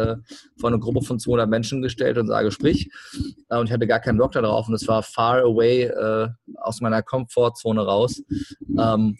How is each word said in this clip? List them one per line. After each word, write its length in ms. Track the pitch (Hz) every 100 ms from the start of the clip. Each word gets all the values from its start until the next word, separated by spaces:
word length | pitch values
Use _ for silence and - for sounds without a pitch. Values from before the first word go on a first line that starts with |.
| 113 113 113
äh, 60 | - - -
vor 80 | 120
eine 100 | 117
Gruppe 240 | 113 127
von 160 | 120 123
zweihundert 300 | 113 120 107
Menschen 340 | 110 113 135
gestellt 360 | 127 120 127 123
und 80 | 110
sage, 240 | 107 107
"Sprich." 400 | - 139 180 - - - - - - -
Äh, 100 | 117
und 80 | 117
ich 60 |
hatte 140 | 120 113
gar 140 | 113
keinen 180 | 127 110
Bock 140 | 131
da 100 | -
drauf 260 | 110 107 110
und 60 | 110
es 120 | -
war 140 | 110
far 360 | 107 - 117 123
away, 460 | 123 113 117 127 120
äh, 440 | - 107 110 113 117 - -
aus 240 | - 113
meiner 220 | 113 110
Komfortzone 760 | 110 131 120 - 120 117 113 110
raus. 420 | 98 98 120 - - - - - - 98
Ähm, 400 | 113 110 110 104